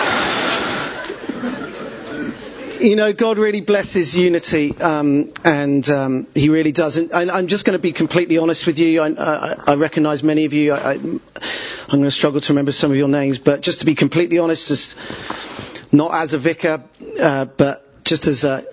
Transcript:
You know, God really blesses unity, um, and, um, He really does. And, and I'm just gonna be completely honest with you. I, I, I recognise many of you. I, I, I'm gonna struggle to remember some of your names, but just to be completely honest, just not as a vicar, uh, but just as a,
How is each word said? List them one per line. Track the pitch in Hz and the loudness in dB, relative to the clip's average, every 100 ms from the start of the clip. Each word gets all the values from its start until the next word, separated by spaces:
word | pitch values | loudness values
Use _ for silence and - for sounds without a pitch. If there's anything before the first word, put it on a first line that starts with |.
| - - - - - - - - - - - - - 247 247 - 359 - 226 - - 294 - - - - - - | -2 -2 -2 -2 -2 -2 -2 -4 -6 -8 -10 -10 -10 -8 -8 -8 -12 -12 -14 -12 -12 -8 -8 -10 -16 -14 -14 2
You | 233 214 | 4 6
know, | 214 | 2
God | 208 226 214 | 2 0 2
really | 214 208 | 0 0
blesses | 175 202 - 196 151 175 | 0 0 0 -2 0 2
unity, | 180 170 - 160 147 - | 4 2 0 0 0 0
um, | 165 151 147 143 147 - | 0 2 2 2 0 0
and, | 170 147 143 139 147 | 0 2 2 2 2
um, | 139 135 131 - | 0 0 -2 -2
He | 156 147 | 2 4
really | 160 156 | 4 2
does. | 143 156 156 | 2 0 0
And, | 165 | 0
and | 170 180 | 0 0
I'm | 180 175 | -2 0
just | 202 - | 0 2
gonna | 180 | 0
be | 170 | -2
completely | - 160 175 170 165 | -2 0 0 2 2
honest | 165 160 175 | 2 0 -2
with | 147 | 2
you. | 165 160 | 2 4
I, | 151 | 0
I, | 160 160 151 156 - - | -2 -2 -2 -4 -2 0
I | |
recognise | 143 151 165 151 147 | 2 2 2 0 2
many | 156 151 151 | 2 2 2
of | |
you. | 151 147 | 2 2
I, | 143 135 | 0 -2
I, | |
I'm | 139 165 - - - - - - - - | -4 -4 -8 -10 -12 -10 -8 -10 -12 -2
gonna | 143 139 | 2 2
struggle | - 151 143 | 2 0 0
to | - | 2
remember | 143 143 | 2 2
some | 139 151 | 0 2
of | 135 | 2
your | 143 | 2
names, | 143 139 127 | 2 0 2
but | 147 143 | 2 2
just | - - | -2 0
to | 160 | 0
be | |
completely | 143 139 165 170 170 | 2 2 2 2 2
honest, | 165 160 - | 2 0 -2
just | 143 - - - - - - - - - - - | -2 -4 -8 -14 -12 -12 -12 -12 -12 -12 -16 2
not | 147 165 | 4 4
as | 160 160 | 0 -2
a | 147 | 0
vicar, | 151 160 170 156 - _ - - | 0 0 -2 -2 -6 _ -10 0
uh, | 156 139 | 2 2
but | 127 - 139 - - - | -2 0 0 0 -14 -6
just | - 160 160 | -2 0 0
as | 139 | 0
a, | 143 135 - | 0 -2 -6